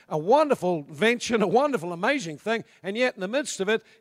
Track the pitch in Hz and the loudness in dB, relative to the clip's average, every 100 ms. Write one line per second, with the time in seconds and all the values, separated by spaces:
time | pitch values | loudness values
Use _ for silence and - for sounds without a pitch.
0 | - 156 165 285 302 254 180 170 143 139 | -6 -2 4 4 4 2 0 -2 -4 0
1 | 214 240 - 226 190 220 294 240 170 170 | 0 2 0 0 2 4 2 0 -6 -4
2 | 214 285 170 143 208 226 - _ 175 214 | -2 -2 -4 -8 -4 -4 -6 _ -8 -2
3 | 254 - 185 262 262 - 190 220 - _ | -2 -2 -4 -4 -4 -4 -2 -2 -4 _